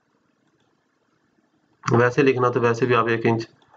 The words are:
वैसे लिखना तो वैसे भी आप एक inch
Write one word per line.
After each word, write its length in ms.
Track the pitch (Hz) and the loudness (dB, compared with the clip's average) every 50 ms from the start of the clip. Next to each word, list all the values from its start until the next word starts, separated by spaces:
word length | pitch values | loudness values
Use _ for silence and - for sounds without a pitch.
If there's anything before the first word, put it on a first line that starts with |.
| _ _ _ _ _ _ _ _ _ _ _ _ _ _ _ _ _ _ _ _ _ _ _ _ _ _ _ _ _ _ _ _ _ _ _ _ - | _ _ _ _ _ _ _ _ _ _ _ _ _ _ _ _ _ _ _ _ _ _ _ _ _ _ _ _ _ _ _ _ _ _ _ _ -6
वैसे 380 | - 120 117 120 123 123 - 143 | -2 0 2 2 2 2 2 2
लिखना 280 | 135 131 123 123 123 | 2 2 2 0 -2
तो 100 | 120 127 | 0 0
वैसे 260 | 117 120 117 117 135 | 0 0 0 0 -2
भी 80 | 120 123 | 0 0
आप 140 | 117 113 117 | 0 0 0
एक 160 | 117 113 113 | -2 -2 -2
inch 200 | 117 113 110 113 - _ _ _ _ _ | -2 -2 -2 -4 -8 _ _ _ _ _